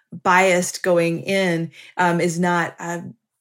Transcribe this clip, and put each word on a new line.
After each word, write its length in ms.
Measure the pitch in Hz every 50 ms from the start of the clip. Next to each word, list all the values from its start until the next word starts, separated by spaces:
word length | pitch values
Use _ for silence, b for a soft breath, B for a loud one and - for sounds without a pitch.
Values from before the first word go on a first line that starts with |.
| B _ -
biased 680 | 170 _ 196 180 185 185 190 175 180 180 - - - -
going 380 | 190 175 170 170 170 165 165
in, 500 | - 180 196 196 190 180 170 165 165 160 B B B B B
um, 240 | - 180 175 170 170
is 180 | 170 180 160 170
not, 380 | 180 175 175 175 165 - - -
uh, 220 | 175 170 170 170 185 185 202 _ _ _ _ _